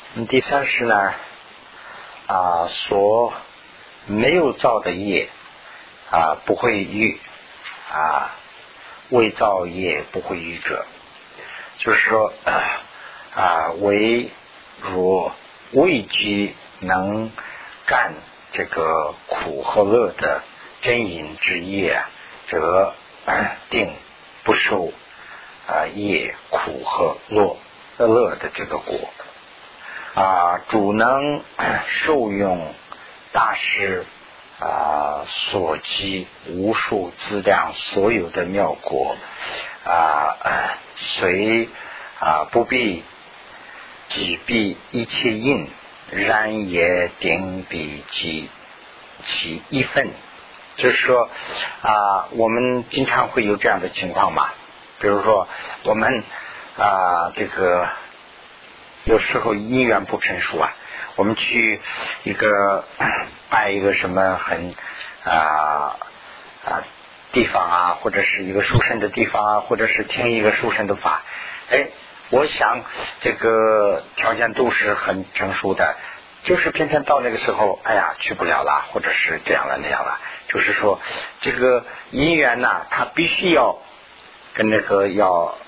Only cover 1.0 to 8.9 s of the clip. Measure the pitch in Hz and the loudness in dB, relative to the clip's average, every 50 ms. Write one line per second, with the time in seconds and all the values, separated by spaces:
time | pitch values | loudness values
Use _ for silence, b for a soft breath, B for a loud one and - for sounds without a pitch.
1 | 98 95 90 - - - - - - - - - - - B B B B B B | 4 2 0 -4 -12 -16 -18 -20 -20 -20 -20 -20 -20 -20 B B B B B B
2 | B B B B B - 98 92 90 90 85 85 85 87 - - - - 104 98 | B B B B B -2 0 2 2 2 2 2 0 0 -2 -4 -2 0 2 4
3 | 101 104 110 117 120 110 - - - - - - - - - - - - - - | 6 6 6 4 4 2 0 -6 -14 -18 -20 -20 -20 -20 -20 -20 -20 -20 -20 -16
4 | - - 104 107 120 139 170 180 156 127 117 - - 127 113 104 - 90 87 92 | -8 -2 0 2 4 4 4 4 4 2 2 2 2 4 4 2 0 -2 -4 -2
5 | 101 101 90 - - - - - - - - B B B B B B B B - | 0 0 0 0 0 -2 -8 -18 -20 -20 -20 B B B B B B B B -18
6 | - - 95 85 80 78 78 - - - 101 - 123 120 110 101 95 82 92 107 | -6 0 2 4 4 4 2 0 0 -2 0 2 2 2 2 0 -2 -2 -2 0
7 | 110 101 - - - - - - - - - - - - - - - - 78 78 | 0 0 0 -2 -12 -20 -20 -20 -20 -20 -20 -18 -16 -16 -16 -16 -12 -6 -4 -2
8 | 78 78 73 69 69 - - - - - - - - - - B B B | 0 0 0 0 -2 -4 -10 -14 -18 -20 -20 -20 -20 -20 -20 B B B